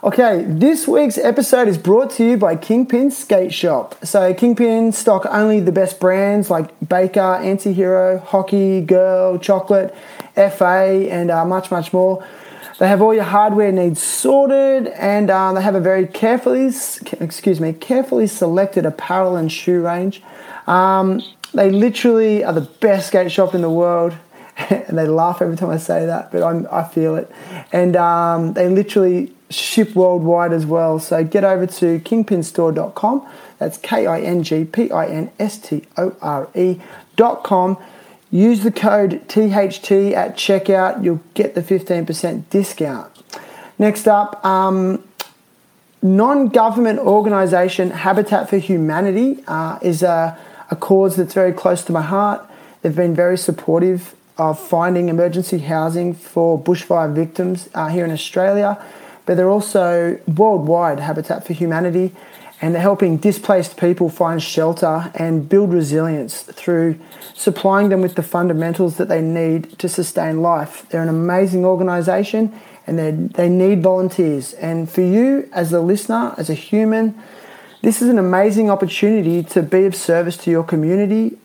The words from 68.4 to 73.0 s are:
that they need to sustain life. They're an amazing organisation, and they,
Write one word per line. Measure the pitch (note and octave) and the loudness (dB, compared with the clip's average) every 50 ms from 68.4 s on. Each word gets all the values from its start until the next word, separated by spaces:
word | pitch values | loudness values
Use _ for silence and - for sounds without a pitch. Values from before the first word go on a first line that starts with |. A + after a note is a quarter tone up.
| F3 F3+ E3 D#3 E3 E3 E3+ E3 F#3+ F3 D#3+ | -2 0 0 -2 -2 -4 -2 -2 -2 -2 -2
that | - - - | -4 -2 -2
they | F3 E3 | 0 -2
need | D#3+ D#3+ E3 E3+ E3 E3 D#3+ D#3+ D#3+ - - _ | 0 -2 -2 -2 -2 -2 -2 -2 -4 -8 -14 _
to | - F3 | -8 -6
sustain | F3+ - F3 - - - E3 D#3+ D#3+ D#3+ | -4 -4 -6 -4 -4 -4 -4 -4 -2 -2
life. | E3 E3+ E3+ D#3 D3 D3+ - - - _ | 0 0 0 -2 -4 -8 -12 -20 -16 _
They're | - E3 E3 | -6 -4 -2
an | E3 | -2
amazing | D#3+ D#3+ E3 F3 F3 F#3 G3 F#3+ F3+ F#3 F3+ | -2 -2 -2 0 0 0 0 0 0 0 2
organisation, | F#3 F#3 F3 F#3 F#3 F3 F3 E3 E3+ F3+ F#3+ G#3 G3+ - A3 A3+ G#3+ A3 - - - - - _ | 2 2 2 0 -2 -2 -2 -2 0 0 0 -2 -2 0 -2 -2 -2 -4 -10 -20 -20 -20 -18 _
and | - D#3+ | -6 -4
they, | E3 | -2